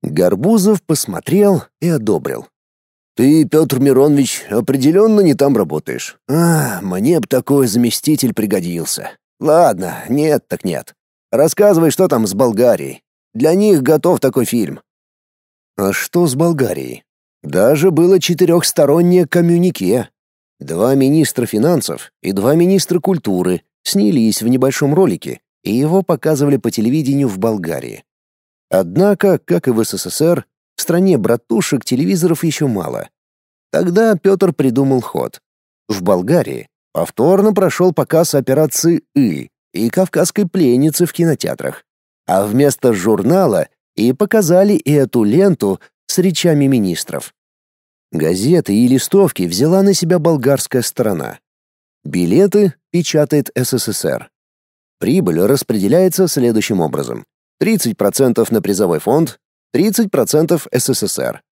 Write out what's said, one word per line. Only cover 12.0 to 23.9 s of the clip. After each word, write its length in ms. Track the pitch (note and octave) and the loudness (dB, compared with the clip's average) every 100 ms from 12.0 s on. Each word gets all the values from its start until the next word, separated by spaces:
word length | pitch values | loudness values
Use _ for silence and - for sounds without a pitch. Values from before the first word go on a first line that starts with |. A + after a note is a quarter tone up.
| F#3 | 0
там 180 | C3+ G#2+ | 2 -2
с 60 | |
Болгарией. 720 | G2 B2 G#2 B2 G2+ C#2 B1+ _ _ _ | 0 0 2 2 2 -4 -14 _ _ _
Для 180 | A2+ C#3+ | -2 0
них 300 | F#3 G#3+ F3 | 2 4 2
готов 360 | C3 D#3 E3+ D#3 | 4 2 2 2
такой 280 | C3+ B2+ A2+ | 0 0 -2
фильм". 340 | A#2+ F2+ D2+ _ _ _ _ _ _ _ _ _ - | -2 -4 -8 _ _ _ _ _ _ _ _ _ -4
А 160 | G2 | -4
что 340 | F#2+ - F3 F3 | -4 -4 0 0
с 80 | |
Болгарией? 680 | C3 E3+ D#3+ A#2+ D#2 B1+ A#1+ _ _ _ _ | 0 -2 0 -2 -4 -8 -14 _ _ _ _
Даже 480 | D2 D#2+ G#2+ D3 F3+ | -6 0 2 4 2
было 280 | D#3+ F3 F#3+ | 2 4 2
четырёхстороннее 1080 | - E3+ F3+ E3+ - - C#3+ D3+ F3 F3+ D#3+ | 2 0 2 2 0 0 2 4 4 2 2
коммюнике. 840 | F3+ E3+ E3+ F3+ - F#2 B2 - _ _ _ _ _ | 0 2 2 0 -2 -2 -2 -4 _ _ _ _ _
Два 360 | C#3 E2 A2+ | -10 -2 0
министра 500 | C#3 C3+ D3+ D3 - | 2 2 2 0 -2
финансов 680 | A#2 G#2+ C#3 E3+ - - - _ | -4 0 0 0 -2 -10 -14 _
и 100 | - | -6
два 220 | G2 G#2+ | -2 0
министра 440 | D#3 F3 G3 - F3+ | 2 2 2 0 -2
культуры 640 | - F3+ - F#2 F2+ F2+ _ _ | -2 -4 -2 -2 -2 -4 _ _
снялись 580 | - | -6